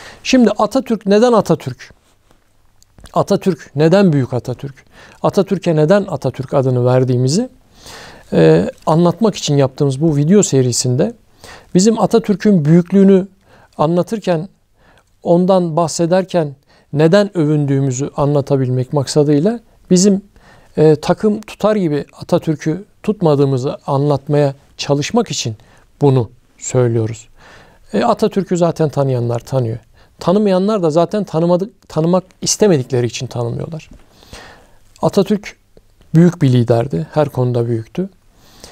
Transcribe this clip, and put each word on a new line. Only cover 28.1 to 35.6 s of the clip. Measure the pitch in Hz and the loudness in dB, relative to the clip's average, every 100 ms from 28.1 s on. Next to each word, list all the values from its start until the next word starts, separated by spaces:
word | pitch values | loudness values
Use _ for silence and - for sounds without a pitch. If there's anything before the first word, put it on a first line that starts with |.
| 214 208 202 175 175 | 0 -2 -2 -4 -2
zaten | 170 - 160 | -2 0 -2
tanıyanlar | 143 139 123 120 117 | -2 -2 -2 -4 -6
tanıyor. | - 135 117 113 - _ _ _ | -4 -4 -4 -6 -14 _ _ _
Tanımayanlar | - 196 208 185 196 220 | -2 0 0 0 0 0
da | 170 | 0
zaten | 151 170 214 | 0 0 -2
tanımadı-, | 196 156 170 175 196 - _ | -4 -2 0 0 -2 -12 _
tanımak | - 165 185 - _ | -4 0 -2 -4 _
istemedikleri | 175 - 208 156 123 123 120 | -6 0 2 2 0 -2 -2
için | - 127 | -6 -10
tanımıyorlar. | 123 120 120 - 165 - - - _ - - - - _ - _ - | -8 -8 -8 -10 -12 -16 -20 -20 _ -20 -20 -20 -20 _ -20 _ -6
Atatürk | - - 190 208 - - | -4 -2 -2 -2 -6 -20